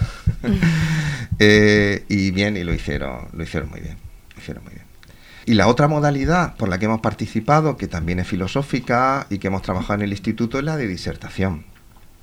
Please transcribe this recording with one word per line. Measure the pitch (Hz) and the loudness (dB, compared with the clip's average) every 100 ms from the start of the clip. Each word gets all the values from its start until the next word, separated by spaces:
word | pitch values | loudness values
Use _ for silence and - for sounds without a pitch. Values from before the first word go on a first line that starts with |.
| - - - - | -4 -2 -2 -2
<laughs> | 233 185 165 160 160 156 147 135 113 - | 0 2 2 2 0 0 -2 -4 -4 4
Eh, | 104 104 107 104 101 98 - | 6 8 8 6 4 0 -2
y | 101 95 | 0 2
bien, | 92 104 101 | 2 0 -2
y | |
lo | 85 | -2
hicieron, | - - 71 67 60 58 | -4 -2 -4 -4 -8 -10
lo | 69 | -10
hicieron | 80 82 73 | -6 -6 -6
muy | 85 | -10
bien, | 78 - - - - - | -12 -12 -16 -20 -20 -18
lo | |
hicieron | - - | -14 -14
muy | - | -14
bien. | - - - - - - - | -20 -20 -20 -20 -20 -20 -8
Y | - | 2
la | 107 98 | 4 6
otra | 123 147 | 6 4
modalidad | 151 147 139 139 180 156 - | 4 2 2 2 2 0 -2
por | 101 | -2
la | 92 | 0
que | |
hemos | 107 113 | 0 0
participado, | 113 104 107 110 110 151 156 123 | -2 -2 -4 -2 2 2 2 -2
que | 92 | -6
también | 90 82 90 | -4 -2 -2
es | 90 | -2
filosófica | 90 92 135 143 135 - 120 131 139 - | -2 -2 -2 -2 -4 0 2 2 0 -4
y | 98 | -4
que | 95 | -4
hemos | 95 | -4
trabajado | - 92 - | -2 -4 -2
en | 104 | -2
el | 101 | -2
instituto, | 101 113 107 117 135 | -4 -4 -2 -2 -2
es | |
la | 151 156 | -2 -2
de | 113 | -4
disertación. | 87 - - - - 95 78 - - - - - - | -4 -6 -8 -8 -2 -2 -2 -10 -20 -20 -20 -20 -20